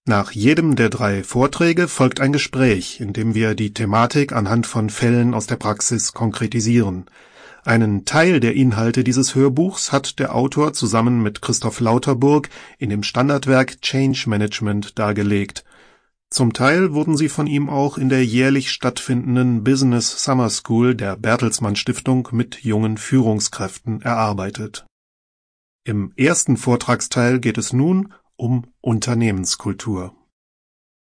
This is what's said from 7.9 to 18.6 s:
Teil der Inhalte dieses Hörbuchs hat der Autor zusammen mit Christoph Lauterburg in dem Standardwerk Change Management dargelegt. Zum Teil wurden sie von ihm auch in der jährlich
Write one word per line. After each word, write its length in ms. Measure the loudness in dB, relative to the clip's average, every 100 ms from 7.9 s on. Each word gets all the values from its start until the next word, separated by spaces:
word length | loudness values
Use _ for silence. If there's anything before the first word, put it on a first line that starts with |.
| 0 0
Teil 340 | 2 4 4
der 160 | 2 4
Inhalte 480 | 2 2 0 2
dieses 320 | 2 0 0 2
Hörbuchs 560 | 2 2 0 -2 -4
hat 260 | -2 -4 -4
der 160 | -4
Autor 400 | -2 -2 0 0
zusammen 480 | 0 -2 2 2 2
mit 220 | 0 -2
Christoph 360 | -4 -4 -4 -2
Lauterburg 680 | 2 2 2 2 4 2 0 -10 -20 -8
in 100 | -4
dem 140 | -4
Standardwerk 800 | -2 0 0 0 2 2 2 -4
Change 420 | -4 0 0 0 -2
Management 680 | -2 -2 -2 -4 -4 -6 -4
dargelegt. 680 | -2 0 0 0 -2 -8 -18 _ _ _ _ _ _
Zum 220 | 0 0
Teil 380 | 2 2 4 2
wurden 220 | 0 0 0
sie 140 | 0
von 160 | -2 -2
ihm 240 | 0 0
auch 300 | 0 -2 0
in 100 | 0
der 160 | 2 2
jährlich 460 | 2 2 2